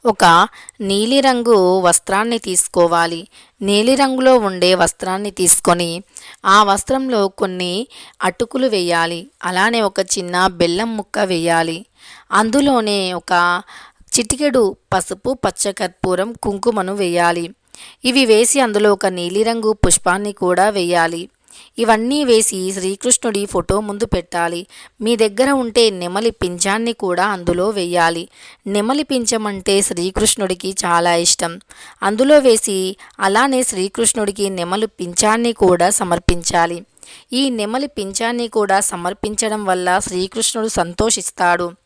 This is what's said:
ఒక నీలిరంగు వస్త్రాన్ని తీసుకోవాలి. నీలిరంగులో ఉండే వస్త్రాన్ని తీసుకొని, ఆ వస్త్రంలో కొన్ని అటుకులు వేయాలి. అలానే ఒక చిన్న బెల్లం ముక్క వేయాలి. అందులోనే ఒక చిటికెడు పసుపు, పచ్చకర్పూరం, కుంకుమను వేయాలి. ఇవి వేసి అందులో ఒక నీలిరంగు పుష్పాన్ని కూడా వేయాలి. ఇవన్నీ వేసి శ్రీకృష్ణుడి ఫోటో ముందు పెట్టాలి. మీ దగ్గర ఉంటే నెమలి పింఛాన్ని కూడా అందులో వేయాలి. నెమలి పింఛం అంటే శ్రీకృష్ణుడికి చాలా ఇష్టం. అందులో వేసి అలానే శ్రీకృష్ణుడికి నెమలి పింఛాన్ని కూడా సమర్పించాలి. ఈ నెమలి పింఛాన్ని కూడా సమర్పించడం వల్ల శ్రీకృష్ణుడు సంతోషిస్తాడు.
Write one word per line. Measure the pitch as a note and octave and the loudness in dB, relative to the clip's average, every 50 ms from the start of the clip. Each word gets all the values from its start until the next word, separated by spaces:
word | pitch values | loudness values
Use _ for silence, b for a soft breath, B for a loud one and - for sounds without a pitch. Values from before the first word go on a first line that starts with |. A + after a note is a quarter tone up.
| - | 0
ఒక | A#3+ G#3 _ G3+ F3 E3 E3+ G3 A3 B B B B B B | 0 0 _ 4 6 6 6 4 2 B B B B B B
నీలిరంగు | A3 G3 G3 G3+ G#3+ A3+ C4+ C#4 C4 C4+ B3+ A#3+ A#3 A#3 A#3 G3+ F#3 F3+ F#3 F#3+ | -6 -2 -2 -2 0 2 2 2 4 2 2 2 2 4 4 4 6 4 2 4
వస్త్రాన్ని | F3+ F3 E3+ - _ - G3 G3 A3 A#3 A#3+ A3+ | 4 2 2 2 _ -2 -2 0 0 -2 -4 -6
తీసుకోవాలి. | - G#3 F#3 - - - - F3+ F3 E3+ E3+ E3+ E3 E3+ E3+ E3 F#3+ _ b b b b b b | -6 -4 -2 -2 -4 -2 2 2 4 4 4 2 0 0 -4 -8 -12 _ b b b b b b
నీలిరంగులో | G3 G3 G3+ G#3 A3 A#3+ C4+ C4+ C#4 C4+ C4 B3+ C4 C4 C4 B3 | -2 0 2 2 4 4 4 2 2 0 0 2 4 6 6 6
ఉండే | G#3+ G3 F#3+ F3+ F3+ F3+ F#3 | 4 0 -2 0 2 2 4
వస్త్రాన్ని | F3+ E3+ D#3+ - _ - F#3+ F#3 F#3+ G#3 G3+ | 4 2 0 0 _ -6 -6 -4 -4 -6 -8
తీసుకొని, | F#3+ - F#3 E3+ - - - - F3 F3 F3 E3+ E3 F3 - B B B B B B B - | -4 0 2 2 2 2 2 2 2 2 0 -4 -4 -8 -12 B B B B B B B 0
ఆ | G3 F#3+ G#3 | 4 4 6
వస్త్రంలో | G#3 G3+ G3 G3 - - C4+ C4+ C4+ C4 B3 G#3+ G3 G3 | 6 4 2 0 0 -2 -2 -2 -2 0 0 0 0 0
కొన్ని | _ - G3+ F#3 F#3 F3+ F3+ F3 F3 G3+ B3+ B B B B B B B | _ -4 -4 -4 -2 -4 -4 -4 -4 -6 -6 B B B B B B B
అటుకులు | - F#3 F3+ _ A#3+ A3 - C4 C4 C4 | -4 -4 -2 _ -6 -4 -2 -2 0 0
వేయాలి. | G#3+ F#3+ F3+ F3 E3+ E3 E3 E3+ F3 E3 F3+ C#4 _ _ - | 0 0 0 0 0 0 0 -2 -4 -8 -12 -16 _ _ -8
అలానే | F3 F#3 F#3 G3 A3+ A#3 A#3 | -4 0 0 0 2 2 0
ఒక | G#3+ G3 - - | 0 0 0 -2
చిన్న | F#3+ F#3 - G3 F3+ F3 F3 F3+ F#3 | -2 -2 -4 -6 -4 -4 0 0 2
బెల్లం | F#3+ F3+ E3+ F3 E3+ E3+ F#3 A3 A#3 A3+ | 2 2 0 0 0 0 -2 -2 -4 -6
ముక్క | G#3+ G3 _ - G#3+ | -8 -8 _ -4 -2
వేయాలి. | G#3 F#3 F3+ E3 E3 E3+ E3 E3 E3 E3 E3 F3 A3+ _ B B B B B B B B | -2 0 0 -2 0 0 0 0 0 -2 -6 -10 -12 _ B B B B B B B B
అందులోనే | - F#3+ A3 A3+ A3 C#4+ C#4 C#4+ C4+ A#3+ A3 G#3+ G#3 G3+ F#3+ F3+ F3+ F3 | 0 0 2 2 2 2 4 4 2 2 0 0 -2 -2 -2 -4 -6 -8
ఒక | _ - F#3 F3 F3 F3 F3 F3+ - B B B B B B B B B | _ 0 2 2 4 2 2 -2 -4 B B B B B B B B B
చిటికెడు | - - A#3 G#3+ - B3+ D4 D4 B3 C4 A3 F#3+ G3+ _ _ _ | -2 -2 0 0 -2 0 0 2 2 2 2 2 -2 _ _ _
పసుపు, | - B3 A#3+ - F#3 F#3+ _ A#3+ C4+ B3 - | -2 -2 -2 -4 -8 -6 _ -6 -6 -2 -4
పచ్చకర్పూరం, | G3+ - - - G3+ F#3+ - G#3+ F3+ _ _ - F#3+ F#3 F3 G3 A3+ A#3 - | -4 -4 -2 -6 -4 -4 -4 -6 -6 _ _ -4 -2 -2 -2 -2 -6 -6 -8
కుంకుమను | - G#3+ G3+ G3 - A#3+ A3 G#3+ F#3 F#3 G3 | -6 -6 -6 0 -2 0 0 0 -4 -4 -4
వేయాలి. | G3+ G3 F3 E3+ F3 F3 E3+ E3+ E3+ E3+ E3+ - _ B B B B B B B B - | -2 -2 -2 0 2 2 2 0 -2 -6 -8 -12 _ B B B B B B B B -2
ఇవి | B3 A#3+ C#4 C4 | 0 2 2 4
వేసి | A3 A3 G#3 A#3+ A#3 - C#4 | 6 6 4 4 2 2 2
అందులో | C4 A3+ G#3 G#3 G#3+ G#3 | 0 2 2 2 4 2
ఒక | G3+ F#3+ - | 2 2 0
నీలిరంగు | F#3+ F#3 F3+ F3 F3 F3+ G3+ A3 A3+ A#3 A#3 A3 G#3+ | -4 -2 -4 -6 -4 -2 0 0 0 -2 -2 -2 -2
పుష్పాన్ని | G#3+ - - - - - - F3+ F3+ G3 G#3 G#3 | 0 2 2 2 2 0 0 0 -2 0 -2 -8
కూడా | G3+ - F#3+ F3+ F3+ F3+ F#3+ G#3+ | -6 -2 0 0 2 4 2 2
వేయాలి. | G#3 G3+ F3 F3 F3 E3+ E3 E3 E3+ E3+ F3+ - _ _ B B B B B B B - | 2 -2 -2 0 2 2 0 0 -2 -8 -12 -14 _ _ B B B B B B B -2
ఇవన్నీ | A3+ A3 A3+ G#3+ A3+ B3 C#4 D4 D4 | 2 2 2 2 2 -2 -2 0 2
వేసి | B3+ A#3 A3 A3 - A3 F#3+ F#3 F#3 | 4 4 4 2 0 -2 -4 -6 -6
శ్రీకృష్ణుడి | F#3+ G3 F#3 F#3+ G3 G3 - B3 A#3+ - - A#3 G#3 G3+ G3+ | -6 -4 -6 -6 -6 -4 -2 -2 -2 0 -2 -4 -4 -4 -6
ఫోటో | G3+ - F#3 E3+ - F#3+ G3+ | -2 -4 -4 -2 0 -2 -2
ముందు | G#3+ G#3 G3+ G3+ A3+ | -2 -4 -6 -6 -4
పెట్టాలి. | A3 - F#3 E3+ _ - F3 E3+ E3+ F3 E3+ F#3+ B B B B B B _ | -4 -4 -6 -6 _ -4 -4 -4 -2 -4 -8 -12 B B B B B B _
మీ | G#3+ A3 A#3+ | -2 -2 0
దగ్గర | G#3 A3+ G#3+ G3 G#3+ B3+ C#4 | 2 0 0 2 0 2 2
ఉంటే | C#4 C4+ B3 A#3 G#3 A#3+ A#3 A3 | 2 0 -2 0 2 2 2 2
నెమలి | G3 F3+ F3 F3 F3+ G3+ A3+ A#3 | 0 -2 -8 -4 -4 0 -2 -2
పింఛాన్ని | A3 _ G3 F3+ F3 F3 - G3 G3 A3 A#3 A#3 | -2 _ -6 -6 -4 -4 -2 -2 -2 -2 -2 -4
కూడా | A3+ - - F#3 F3 F3 F#3 | -6 -4 -4 -2 0 0 0
అందులో | G#3+ G3+ F#3 F3 E3+ F3 F3 F#3 G#3+ | -2 -2 -4 -4 -4 -2 0 -2 -2
వేయాలి. | G#3+ G3+ F3+ F3 F3 F3 E3+ E3 E3+ E3+ E3+ - B B B B B B B | -2 -2 -4 -2 0 2 2 2 0 -2 -10 -12 B B B B B B B
నెమలి | G3 G3 G#3 G#3 A3+ C4+ D4 D4+ | -4 -2 -2 0 0 -2 -2 -2
పింఛం | - C#4 B3+ A#3 G#3+ A#3+ A3+ G#3+ | -2 -2 -2 -2 -2 -4 -2 -4
అంటే | G#3 G3 F#3+ F3+ - G3 G3 | -6 -8 -6 -2 0 0 2
శ్రీకృష్ణుడికి | G3 - G3 F3 F3 F#3+ F#3 - G#3+ G#3 - - G3+ F#3 F#3 F3 - F#3 F#3+ - - | 0 0 -2 -4 -4 -4 -2 0 0 0 0 0 -2 -4 -4 -6 -6 -8 -6 -4 -2
చాలా | F3+ E3+ E3+ F3 F3 E3+ | 0 0 2 2 2 2
ఇష్టం. | E3+ E3+ E3+ - - F3+ E3+ E3+ F#3 B B B B B B B B | 2 2 0 -2 -2 -4 -8 -8 -12 B B B B B B B B
అందులో | - G3 G#3+ A3 C4 C#4 D4+ D4 | -2 -2 0 2 4 6 6 6
వేసి | C4+ C4 A3+ A3 - - G3 F#3+ F#3 F#3 G3+ B B B B B | 6 6 4 4 0 -2 -2 -2 -4 -4 -6 B B B B B
అలానే | G3+ F#3+ G3 A3 B3+ C#4 C4 B3+ | -2 0 2 2 2 2 0 0
శ్రీకృష్ణుడికి | B3+ - A3+ F#3 F#3 G3 _ - A#3 G#3+ - A3+ G#3+ G3+ G3 G3+ G3+ G3 | 0 -2 -2 -4 -4 -4 _ -2 -2 0 0 0 -4 -4 -2 -4 -4 -4
నెమలి | F#3+ F3+ E3+ F3 F#3 G#3 A3 | -4 -6 -4 -4 -2 -4 -4
పింఛాన్ని | A3 _ - F#3 F3 F3 - - G#3 A3 A3+ A#3 A#3 | -6 _ -10 -10 -8 -4 0 2 2 2 2 0 -2
కూడా | A3+ - G#3 F#3 F3+ E3+ F3 F#3 | 0 2 4 4 4 4 2 2
సమర్పించాలి. | G3+ - G3+ F3+ F3 F3 - - F3 F3 E3+ - - F3 E3+ E3+ E3+ E3+ G3 _ _ B B B B B B B | 2 0 0 -2 -2 0 0 0 -2 0 -4 -2 0 0 0 0 -2 -10 -12 _ _ B B B B B B B
ఈ | A#3+ B3+ C#4 C4+ | -2 -2 -2 -2
నెమలి | B3 A3 G#3 G#3 A3+ C4 C#4+ C#4+ | -2 -4 -4 -4 -4 -4 -6 -6
పింఛాన్ని | _ A3 G3+ G3 G3 - A#3 A3+ A#3+ A#3+ A#3+ A3 | _ -8 -10 -8 -6 -4 -4 -4 -2 -4 -6 -4
కూడా | - A3 G#3 G3+ G3 G3 | -2 -2 0 2 2 0
సమర్పించడం | G3+ - G3+ F3 E3+ F3+ G3+ _ - G#3+ G#3+ - A#3 G#3+ G#3+ G#3+ G#3 | 0 -2 -4 -4 -6 -6 -6 _ -8 -6 -6 -4 -4 -4 -4 -4 -2
వల్ల | F#3+ F#3 F#3 F3+ F3+ F3+ G3 | -2 -2 0 0 0 0 0
శ్రీకృష్ణుడు | G3+ - F#3 F3+ F#3 F#3+ - A3+ A3+ - - A#3 A3 A3 - G3+ | -2 -4 -6 -6 -6 -4 -4 -4 -4 -4 -4 -4 -6 -4 -2 -2
సంతోషిస్తాడు. | E3+ E3+ E3+ - G#3+ A3+ A3+ - F3+ - - - F3+ F3 F3 F3 F3 F3 E3+ _ _ | -4 -4 -2 -2 0 0 0 -2 -4 -10 -4 0 2 2 2 0 -2 -6 -8 _ _